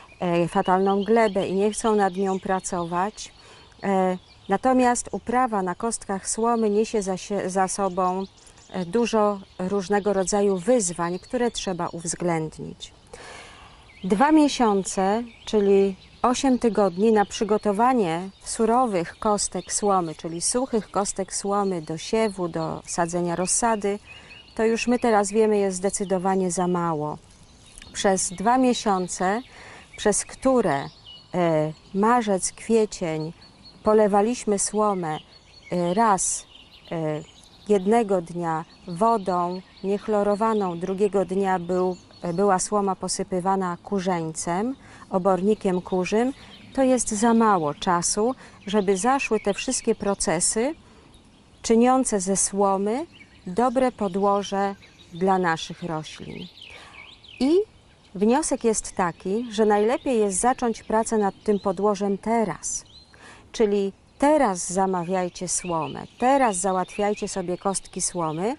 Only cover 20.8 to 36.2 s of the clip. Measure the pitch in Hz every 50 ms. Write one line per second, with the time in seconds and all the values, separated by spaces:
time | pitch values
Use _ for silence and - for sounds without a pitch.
20.8 | 180 - - 185 202 - - - 190 - - - - 196 202 208 202 196 185 170
21.8 | 156 - 160 160 - - - 226 220 214 190 - 208 165 170 165 160 156 156 -
22.8 | - - - - 170 170 170 175 175 175 170 170 185 180 - - 247 233 226 208
23.8 | 202 202 202 208 - - - - - - - - - - - - 226 226 226 220
24.8 | - 233 247 240 - 240 214 202 208 196 202 220 220 214 214 202 196 196 185 180
25.8 | 185 202 - - 208 180 196 185 175 190 190 190 185 180 170 190 180 175 180 175
26.8 | 170 170 160 147 151 151 151 - - - - - - - - - - - - -
27.8 | - - - - - 202 190 185 - - 175 - 190 233 247 262 262 247 233 -
28.8 | - 220 190 185 185 170 - - 185 185 202 233 262 - - - - - - -
29.8 | - - - - - 214 196 - - - - - - 262 262 247 208 180 139 139
30.8 | 151 156 - - - - - - - - - 185 175 165 160 156 151 156 156 -
31.8 | - - - 190 208 233 247 247 220 208 196 180 - - - - - - 226 220
32.8 | 214 208 - - 190 160 160 156 156 160 - - - - - - - - - -
33.8 | - 214 214 220 214 202 202 202 202 226 247 - - 220 202 196 - - - 208
34.8 | 214 208 202 185 175 156 156 151 - - - - _ - - - - - 185 180
35.8 | 175 175 180 214 233 220 196 180